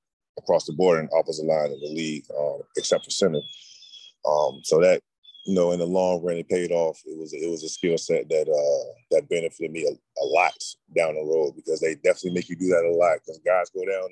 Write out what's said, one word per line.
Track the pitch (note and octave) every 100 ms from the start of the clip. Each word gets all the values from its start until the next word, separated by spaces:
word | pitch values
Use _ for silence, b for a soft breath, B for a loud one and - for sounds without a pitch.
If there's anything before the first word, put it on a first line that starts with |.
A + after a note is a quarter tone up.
| _ _ _ -
across | - E2+ -
the | D#2
board | F#2 E2
in | D2+ D#2+
offensive | D#2+ D#2 D#2
line | D#2 D2
in | C#2
the | D2
league, | D#2+ D#2+ D2+ - -
um, | D2 C#2 - -
except | - E2+ -
for |
center. | - F#2+ D#2 - - B B B B B B -
Um, | D2+ D2 C2+ -
so | D#2+
that, | F2+ F2+ - _ - - -
you | F#2+
know, | F2
in | F2
the | E2+
long | F#2 F#2 F2+
run, | F2 E2+
it | E2
paid | F#2 F2
off. | E2+ E2 D#2 -
It | D#2+
was, | D#2+
it | D2+ E2
was | E2 D#2
a |
skill | - F2+ E2
set | - E2 D#2
that, | D#2+ D#2
uh, | D2+ C#2+ C#2 C2 - -
that | D#2+ D2
benefited | E2+ E2 - D#2+
me | D#2+ D2
a, | C2+ _ -
a | C#2
lot | D2+ F2 - - - _ -
down | E2 D2+
the |
road | D#2 D#2+ D2+ C#2+
because | D#2+ D#2
they | D#2+ D2+
definitely | F2+ F2+ F#2
make | F2 F2
you | F2
do | F#2
that | F2 E2+
a | E2+
lot | F2 D#2 -
'cause | D#2 F2
guys | F#2 F2
go | F#2+ F#2
down | F#2+ F#2